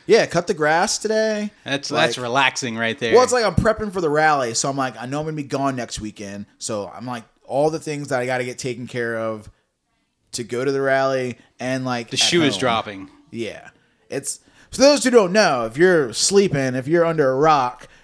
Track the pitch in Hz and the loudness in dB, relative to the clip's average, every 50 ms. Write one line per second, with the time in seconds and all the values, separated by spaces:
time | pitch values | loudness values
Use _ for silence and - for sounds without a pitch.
0 | - - 208 220 151 135 - 170 170 - 196 151 151 151 160 170 185 160 - - | 0 4 4 4 4 2 0 -4 -2 -2 -2 0 2 2 2 2 2 0 -2 -4
1 | - 214 220 220 220 220 214 208 208 208 _ _ - - 139 139 139 - 143 151 | -4 -2 0 0 0 0 -2 -4 -6 -8 _ _ -8 -6 -6 -6 -4 -4 0 0
2 | 160 160 151 131 123 117 123 139 135 131 - - 135 117 113 113 113 113 110 - | 0 0 0 -4 -4 -2 0 2 2 2 0 -2 -6 -6 -4 -4 -4 -4 -4 -2
3 | 123 117 196 240 254 226 240 247 220 190 165 - - 220 214 - 214 208 180 190 | 0 4 4 4 6 4 2 0 0 0 0 2 2 0 0 0 -4 -6 -4 -2
4 | 170 147 147 151 156 156 151 139 127 117 117 - - 139 135 139 131 127 113 110 | -2 0 2 4 4 4 4 2 0 -2 -2 -2 -2 -2 -2 -2 -4 -4 -6 -10
5 | 117 127 139 151 156 160 156 151 139 120 143 135 139 139 131 123 113 - - - | -10 -8 -6 -6 -6 -6 -6 -8 -8 -6 -4 -2 -2 -2 -2 -4 -8 -8 -10 -10
6 | 107 107 95 - 101 98 101 101 101 _ _ - - - 113 104 98 87 - 95 | -10 -10 -10 -10 -12 -12 -10 -12 -14 _ _ -12 -8 -6 -6 -6 -6 -8 -12 -12
7 | 117 127 123 117 104 _ _ _ _ - 120 139 151 156 160 160 - 156 147 143 | -10 -10 -10 -10 -12 _ _ _ _ -4 -2 0 0 0 0 -2 -8 -8 -8 -8
8 | 143 139 139 123 123 127 127 127 123 123 120 - - 127 120 113 123 113 - 123 | -6 -4 -4 -2 -2 -2 -2 -4 -4 -6 -8 -8 -8 -8 -8 -8 -10 -10 -6 -6
9 | 117 117 113 113 113 110 110 107 101 - _ _ _ _ _ _ _ _ _ _ | -4 -4 -4 -4 -4 -6 -6 -8 -12 -18 _ _ _ _ _ _ _ _ _ _
10 | _ _ _ _ _ - - - 117 98 123 120 131 143 139 135 139 135 135 135 | _ _ _ _ _ -12 -10 -10 -8 -4 -4 -2 -2 0 0 0 2 2 2 2
11 | 135 135 135 131 127 123 120 _ _ _ _ - 120 127 131 131 131 127 123 120 | 2 2 0 -2 -2 -4 -8 _ _ _ _ -8 -4 -4 -4 -2 -2 -4 -4 -4
12 | 117 - 135 123 - - 170 175 156 135 104 - 131 123 117 110 - 107 98 95 | -6 -4 -2 0 0 2 2 2 2 2 0 0 0 0 0 0 -2 -4 -10 -14
13 | 95 95 _ _ _ - 110 113 110 95 78 71 - - _ _ _ _ _ _ | -14 -18 _ _ _ -14 -10 -8 -8 -8 -10 -14 -18 -20 _ _ _ _ _ _
14 | _ - - 139 - - - - _ _ _ _ - - - - 262 294 294 240 | _ -10 -10 -8 -8 -8 -10 -10 _ _ _ _ -20 -8 2 6 6 6 6 6
15 | 214 254 240 226 196 170 185 214 202 170 139 120 113 113 113 143 175 185 180 160 | 4 6 6 6 6 6 4 2 4 4 2 0 -2 -4 2 4 4 6 6 4
16 | 135 110 101 - - - 196 202 202 165 143 139 135 131 123 131 123 143 170 175 | 2 0 -2 -2 0 4 4 4 4 4 2 0 0 0 -2 -4 -2 0 2 2
17 | 165 165 160 156 139 131 131 131 151 160 151 139 123 123 - - - - - _ | 2 2 2 2 2 2 4 4 4 6 6 4 2 0 -4 -8 -20 -20 -20 _